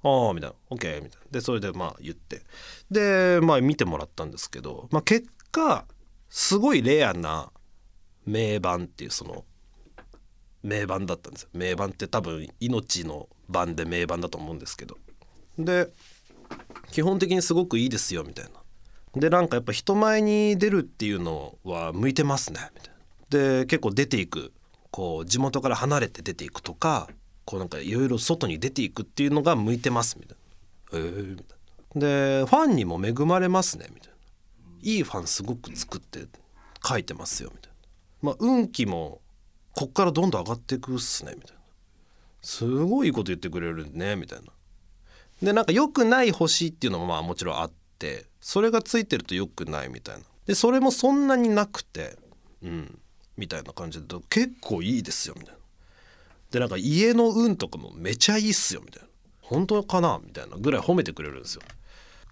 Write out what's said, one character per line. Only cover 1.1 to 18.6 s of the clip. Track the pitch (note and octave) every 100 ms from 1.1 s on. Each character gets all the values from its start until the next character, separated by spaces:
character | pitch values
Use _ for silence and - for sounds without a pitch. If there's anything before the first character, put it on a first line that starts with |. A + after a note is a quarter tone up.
た | -
い |
な。 | -
で、 | B2+
そ | A#2
れ | A#2
で | G2
ま | F2+ F2
あ | -
言 | D#2
っ | D#2+
て。 | - - - - - - -
で、 | G#3 G#3 F#3+ F#3 F3
ま | E3 C#3+
あ |
見 | C3 D3+
て | F#2+
も | D#2
ら | D#2
っ |
た | - D#2
ん |
で | C#2
す | -
け | C2
ど、 | C2 B1+ -
ま | D#3
あ |
結 | - A3+ A#3+ - -
果、 | - D#4 B2+ - - - - -
す | - - G3
ご | B3+
い | G3+
レ | A#2 D3+ B2+
ア |
な | F2 D#2+ D#2+ C2+ - - - - - - _ -
名 | G#2+ A2 G#2
盤 | F#2 F2 F2
っ |
て | -
い | B1
う、 |
そ | - E2+
の、 | E2 - - - - - - - - - - - -
名 | G2+ G#2 G2+
盤 | F#2+ F#2+
だ | E2+
っ |
た | -
ん |
で | -
す |
よ。 | -
名 | E2+ F2+ F2+
盤 | G2
っ |
て | - F#2+
多 | A#2
分 | E2+ D#2+ D#2 -
命 | A#2+ A#2+ - F2+ E2
の | D2 - _ -
盤 | F2+ F2 E2
で | E2
名 | F2 F2
盤 | F2
だ | F2
と | E2
思 | D#2+
う | D#2+
ん |
で | -
す | -
け | -
ど。 | - - - - - - -
で、 | E3 F3+ F3 - - - _ - - - - - -
「基 | -
本 | E3 F#3+
的 | F3+ F#3
に |
す | E3+
ご | E3+ F3+
く | E3
い | B3+
い |
で | A3+
す | - F2
よ」 | D2+
み |
た | -
い | -
な。 | -